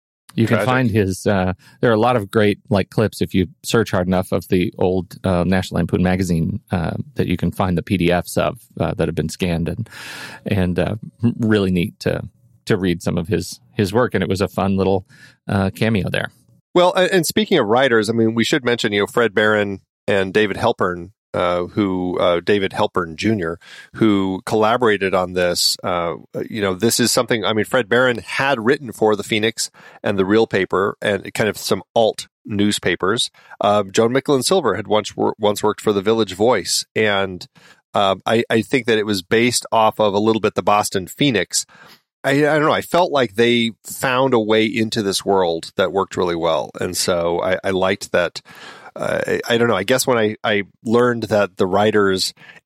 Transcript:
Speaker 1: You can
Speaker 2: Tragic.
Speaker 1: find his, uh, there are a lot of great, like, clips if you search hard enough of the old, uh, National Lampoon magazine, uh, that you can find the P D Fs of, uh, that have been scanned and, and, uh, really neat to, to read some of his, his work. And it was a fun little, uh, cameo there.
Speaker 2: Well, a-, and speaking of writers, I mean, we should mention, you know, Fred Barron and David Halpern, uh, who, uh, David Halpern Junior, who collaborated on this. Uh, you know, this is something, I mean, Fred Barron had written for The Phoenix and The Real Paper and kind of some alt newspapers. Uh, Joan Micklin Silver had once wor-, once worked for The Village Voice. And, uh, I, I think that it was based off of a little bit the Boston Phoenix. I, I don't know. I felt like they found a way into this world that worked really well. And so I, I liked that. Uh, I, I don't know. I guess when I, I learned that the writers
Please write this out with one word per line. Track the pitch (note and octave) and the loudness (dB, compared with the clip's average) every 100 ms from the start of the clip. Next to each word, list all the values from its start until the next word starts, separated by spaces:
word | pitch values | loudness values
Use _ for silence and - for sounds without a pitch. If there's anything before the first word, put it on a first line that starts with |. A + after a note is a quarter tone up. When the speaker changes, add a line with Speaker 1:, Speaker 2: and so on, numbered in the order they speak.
| _ _ _ - | _ _ _ -2
Speaker 1:
You | A2+ | 0
can | A2+ | 0
Speaker 2:
Tragic. | A2 | 0
Speaker 1:
find | B2+ B2 | 0 0
his, | G#2 F#2+ F#2 - | 0 0 -2 0
uh, | G2 F#2 F#2 - - | 0 0 -4 -12 -2
there | B2 | 2
are | G#2+ | 4
a | |
lot | A#2 B2 | 2 0
of | G2 | 0
great, | A2+ G#2 G2+ - | 2 2 0 -2
like, | G2+ F2+ | -2 0
clips | - G#2 - | 0 -2 -2
if | F2+ | -2
you | F#2+ F2 - | -2 -2 -4
search | - A#2 G#2 | -2 0 2
hard | G2 F2+ | 0 0
enough | F#2 F#2 | 0 0
of | F#2+ - | -4 -2
the | F#2 F2 - | 0 0 -2
old, | F#2 F#2 F2 - F#2+ | -2 -2 -4 -6 -2
uh, | F2 | 0
National | F2 F#2 - F2+ | 2 0 -2 -4
Lampoon | E2+ G2 | -2 0
magazine, | F2+ F#2 F2+ E2 D#2+ - - | 2 0 0 0 -2 -6 -6
uh, | F2+ E2 - - - | -4 -4 -6 -8 -6
that | - | -4
you | F2+ | -2
can | F2 | -2
find | - F#2 E2+ | -2 -2 -2
the | |
P | - F#2 | -2 0
D | E2+ | 2
Fs | F2 - - | 0 -2 -2
of, | E2 - - - | -2 -4 -10 -4
uh, | E2 | -4
that | - E2 | -2 -2
have | E2 | -2
been | E2 | -4
scanned | - F#2 E2 E2+ | -4 -2 -2 -4
and, | - A#2 - - - - - - | -6 -10 -14 -16 -16 -16 -12 -4
and, | G2+ F2+ F2 | -2 0 0
uh, | F2 G#2+ - - A#2+ - | -2 -4 -10 -4 -2 0
really | A2 G#2+ F#2+ | 2 2 2
neat | F2+ F#2+ - | 0 -2 -4
to, | G#2 E2+ - _ _ _ - | -4 -4 -6 _ _ _ -2
to | G#2 | 0
read | F#2 E2+ | 0 -2
some | - F2+ | -2 -4
of | E2+ | -2
his, | F2+ - - _ | -4 -4 -12 _
his | - F#2+ | -2 0
work. | A2 B2 | 2 2
And | G2+ | 0
it | F2 | 0
was | F#2+ | 0
a | F#2+ | -2
fun | - G2 F#2+ | 0 0 0
little, | F#2+ F#2+ - - - _ - | 0 0 -4 -20 -20 _ -4
uh, | G2 F#2+ | 0 0
cameo | - A2+ G#2+ E2+ | 0 0 0 -2
there. | - - - _ _ _ F3+ | -4 -6 -10 _ _ _ 2
Speaker 2:
Well, | F3 F#3 | 4 4
a-, | F#3 | 2
and | F#3+ D#3 | 2 0
speaking | G#3 G#3+ F3 | -2 2 2
of | G#2 | 4
writers, | A#2 C3+ A2+ G#2 | 4 4 2 2
I | |
mean, | A2+ A2+ A#2 | 2 2 2
we | |
should | A2 D#3 | 0 0
mention, | A#2+ A#2+ A2+ | 0 0 0
you | G2+ | 0
know, | G2 | 0
Fred | B2+ A2+ | 2 0
Barron | F#2+ G#2+ G#2+ G2+ F#2+ _ _ - | 2 2 4 0 -4 _ _ -2
and | G2+ F#2+ | 0 2
David | G#2+ G#2+ F#2+ | 2 0 0
Halpern, | A2+ - G2 F2 F2 _ _ | 0 0 -2 -4 -10 _ _
uh, | G2 F2+ F2 F2 | -4 -2 -2 -2
who, | A2 G2 F#2 F2+ F2 | -2 -2 -2 -4 0
uh, | F#2+ F2 | 0 0
David | F2 G#2 F#2+ | 0 0 0
Halpern | - G#2+ F#2 E2 D#2 | -2 -2 -2 -6 -4
Junior, | G#2 A2 E2 E2+ - - - | -2 -2 -2 -8 -14 -20 -12
who | - A2 G2+ F#2+ F#2 - | 0 2 2 0 -4 -4
collaborated | A2 G#2+ B2 A#2 G2+ F#2+ | 0 2 2 2 2 0
on | F#2 F#2 | 0 -2
this. | F2+ F2 E2+ - - | 0 0 0 -2 -2
Uh, | G#2 F2 E2+ A1 - - - | -4 -4 -4 -6 -10 -10 -8
you | A#2 | -4
know, | G2 | -4
this | F#2 A#2 - | 0 0 2
is | A#2 | 0
something, | C#3 A#2 A#2 F#2+ | 0 0 -2 -2
I | |
mean, | G#2+ G2+ | -2 -2
Fred | C3 G#2 | -2 0
Barron | A#2+ B2+ A2+ | 2 2 0
had | - - C3+ C3 | -6 -4 -2 0
written | A2 D3 B2 | 0 -2 -4
for | - G#2+ G#2 | 0 0 0
The | |
Phoenix | - A2 A2 - - - - - | -2 -2 -2 -2 -8 -12 -20 -8
and | A2+ G2 | -4 0
The | F#2+ | 2
Real | A2 A2+ | 2 2
Paper | G#2 F2+ F#2 G#2 - | 0 0 0 -2 -2
and | G#2+ G2 F#2 - | -2 -2 -4 -4
kind | A2 | -2
of | - | -2
some | - G2 - A#2 | -4 -4 -2 0
alt | A2 - - _ - | 2 0 -8 _ -6
newspapers. | G#2 G#2 - G2 E2+ F#2 A#2 - _ - - | 0 0 0 -2 -2 -2 -2 -4 _ -16 -2
Uh, | G#2 G#2 | 0 2
Joan | F#2+ F#2+ A#2 | 0 2 2
Micklin | C3 - C3+ | 2 0 0
Silver | A#2+ F#3+ B2+ F#2+ | 2 0 0 -2
had | G2 | 0
once | G#2+ G2+ - | -2 -2 -2
wor-, | G#2+ - | -2 0
once | G#2 G#2 | 0 0
worked | G#2+ - | -2 -2
for | - | 0
The | G2+ | 0
Village | F#2+ A2+ G2+ | 2 2 0
Voice. | F2+ A2+ A2 E2 - - - | 0 0 2 -2 -6 -4 -2
And, | G#2+ G2+ F#2+ F2+ - _ - _ _ | 0 0 -2 -6 -14 _ -20 _ _
uh, | G#2+ G2 F#2+ - | 0 0 0 0
I, | A2+ - | 0 2
I | A2+ | 0
think | G#2 C3+ A#2 | 0 -2 2
that | A2 | 0
it | G#2 | 0
was | G2 | -4
based | - A2+ B2 A#2 - | 0 2 2 0 -2
off | A2+ A2 - | 2 2 2
of | G#2+ G2+ | 0 2
a | |
little | A2 A2 | 2 2
bit | G#2 G#2 | 0 -2
the | |
Boston | F#2+ G#2 G#2 G2+ E2+ | 0 2 0 -4 -6
Phoenix. | - C#3+ G#2 E2+ - - - - - _ _ | -2 0 2 -2 -4 -8 -12 -20 -20 _ _
I, | C3+ | 0
I | C#3 D3 D3+ | 2 2 2
don't | D3+ | 2
know. | |
I | G2+ | 0
felt | - E3+ C#3 | 0 2 2
like | C#3 B2 F#2+ | 2 0 2
they | A#2 A#2+ A2+ G2+ - | 4 4 0 -4 -14
found | - C#3 B2+ C3+ | -4 0 2 4
a | A#2+ | 2
way | G#2+ A2 A2+ | 2 2 2
into | A2 A2 A#2 | 0 -2 -2
this | G2 F#2 | -2 -2
world | G2 F#2+ F2 E2 - - | 0 2 2 -2 -4 -2
that | F#2 | 0
worked | F#2+ F#2+ - | 0 -2 -2
really | F2+ E2+ | -2 0
well. | E2 D2+ A1 - | 0 0 -2 -6
And | F#2 F2 | -6 -2
so | - F2 E2+ E2+ | -2 0 0 -2
I, | F#2 F#2+ | -2 -2
I | G2 | -2
liked | F#2 F#2+ G2+ - | 0 0 -2 -2
that. | F#2 E2 - - - - - - | 0 0 -4 -18 -20 -20 -20 -18
Uh, | - - E2 - | -8 -4 -4 -2
I, | F#2+ - | -4 0
I | A#2 | 0
don't | A#2 | 2
know. | F#2+ | 0
I | |
guess | G2+ B2+ - | 0 0 0
when | A#2+ | 0
I, | G#2+ G#2+ | 0 -2
I | A#2 G#2 F#2 _ | -4 -4 -4 _
learned | A#2 A#2 B2 A#2+ | -2 2 2 0
that | G#2+ G#2 G2 - | 0 0 0 0
the | F#2+ | 0
writers | G2 G#2+ G#2+ G2 F#2 - - - - | 2 2 2 2 0 -4 -8 -20 -12